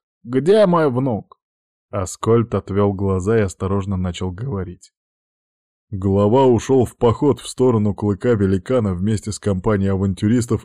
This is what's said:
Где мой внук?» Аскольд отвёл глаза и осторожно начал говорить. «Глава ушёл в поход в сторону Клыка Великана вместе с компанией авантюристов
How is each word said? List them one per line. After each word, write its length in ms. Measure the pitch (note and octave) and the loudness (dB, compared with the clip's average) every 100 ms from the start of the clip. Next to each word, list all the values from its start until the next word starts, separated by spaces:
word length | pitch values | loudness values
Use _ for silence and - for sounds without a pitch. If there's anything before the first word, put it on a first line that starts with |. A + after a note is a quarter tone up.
| _ _ | _ _
Где 440 | A#2+ C3 D3 G#3+ G3 | -4 -2 2 4 4
мой 240 | E3+ D3+ | 4 2
внук?» 500 | B2 C3+ G#2 - _ _ _ _ _ _ | 0 -2 -4 -8 _ _ _ _ _ _
Аскольд 640 | G#2+ F#2 - A2 A#2 A2+ | -6 -6 -4 0 2 2
отвёл 380 | G2+ - G2 G2+ | -4 -4 0 0
глаза 460 | G2 G2 F#2+ F#2 A2+ | 0 -2 -2 0 0
и 40 | |
осторожно 540 | G2 - F#2 G2 F#2+ F#2 | 0 -4 -4 -4 -4 -4
начал 340 | F2+ F2 F#2 | -4 -6 -8
говорить. 600 | F2+ C3+ G2 F2 F2+ - _ _ _ _ _ _ _ _ _ - | -8 -8 -8 -10 -14 -20 _ _ _ _ _ _ _ _ _ -12
«Глава 520 | G2 G2 G2 G#2 B2+ C3 | -4 0 2 4 4 4
ушёл 400 | A2+ - C3+ A2+ | 2 2 0 0
в 100 | - | 0
поход 420 | A#2+ A2 C#3+ A#2 | 0 2 0 0
в 80 | - | -4
сторону 480 | - B2+ A2+ G#2 | 0 2 2 0
Клыка 360 | F#2+ G#2 G2 B2 | -2 -2 -2 0
Великана 640 | A2+ G2 G2 - B2+ G#2 | 2 2 0 0 0 0
вместе 360 | F2 G2+ G#2+ A2 | -2 -2 -2 -4
с 80 | - | -6
компанией 520 | G#2 F#2 A2 G#2 G2 | -4 -2 0 0 0
авантюристов 720 | F#2+ G2 F#2 G#2+ A#2+ A#2 A2+ | 0 -2 0 0 2 0 -4